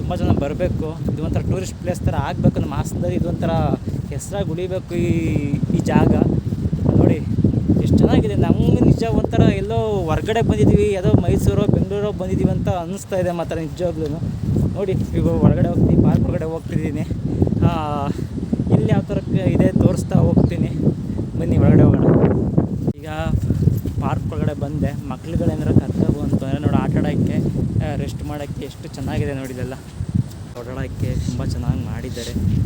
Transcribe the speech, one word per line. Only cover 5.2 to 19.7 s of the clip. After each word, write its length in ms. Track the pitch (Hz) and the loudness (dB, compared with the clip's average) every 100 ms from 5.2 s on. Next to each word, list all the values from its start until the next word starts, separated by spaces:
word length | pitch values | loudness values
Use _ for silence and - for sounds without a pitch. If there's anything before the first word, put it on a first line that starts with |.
| 160 151 143 143 - 170 | 0 -2 -2 -4 -2 -2
ಈ 40 | - | 2
ಜಾಗ. 220 | 147 139 - - - - - - - - - | 4 4 4 4 2 -2 -4 -2 0 2 4
ನೋಡಿ 200 | - 160 - - - - - - | 4 2 0 0 0 0 0 2
ಎಷ್ಟು 120 | - - | 4 4
ಚೆನ್ನಾಗಿದೆ. 360 | - - 208 202 - | 4 4 2 0 0
ನಮ್ಗೆ 340 | - 240 - - | 0 2 4 4
ನಿಜ 140 | - 226 - | 4 2 0
ಒಂಥರ 220 | - - - 196 | 0 4 4 4
ಎಲ್ಲೋ 180 | 202 226 220 202 160 | -2 -2 0 -2 0
ಹೊರ್ಗಡೆ 320 | 156 202 226 - | -2 0 0 2
ಬಂದಿದ್ದೀವಿ, 380 | 208 208 202 208 190 | 4 4 4 2 0
ಯಾವುದೋ 160 | - - - | 2 2 2
ಮೈಸೂರೋ 400 | 190 190 202 202 202 | 2 2 2 2 0
ಬೆಂಗಳೂರೋ 360 | - 202 208 196 | 0 -2 -4 -4
ಬಂದಿದ್ದೀವಿ 300 | 185 190 190 185 | -4 0 0 0
ಅಂತ 120 | 208 185 | -2 -2
ಅನ್ನಿಸ್ತಾ 340 | 170 196 - 190 | -4 -8 -4 -2
ಇದೆ 100 | 180 170 | -2 -2
ಮಾತ್ರ 160 | 160 165 156 | -4 -6 -6
ನಿಜವಾಗ್ಲೂ. 520 | - 175 156 151 160 - - - - - - | -4 -4 -2 -4 -4 -4 -4 -2 0 0 -2
ನೋಡಿ 160 | 196 185 - 165 | -2 -2 -2 0
ಈಗ 80 | 165 180 180 | 0 4 4
ಒಳಗಡೆ 220 | - 170 | 4 2
ಹೋಗ್ತೀನಿ, 240 | 170 - - - | 2 4 4 4
ಪಾರ್ಕ್ 200 | - - | 4 0
ಒಳಗಡೆ 200 | - 160 | -2 -4
ಹೋಗ್ತಿದ್ದೀನಿ. 500 | 165 - 151 156 147 151 - - - - - 170 | -6 -4 -4 -2 -4 -4 -4 -4 0 0 2 2
ಆ, 20 | 165 151 147 143 - - - - - - | 2 -2 -2 -2 -4 -6 -6 -4 -2 2
ಇಲ್ಲಿ 160 | - 214 | 4 4
ಯಾವ 100 | 214 - | 2 0
ಥರ 100 | 196 - | -4 -2
ಕ-, 200 | 185 180 | 0 2
ಇದೆ 140 | 190 190 | 4 4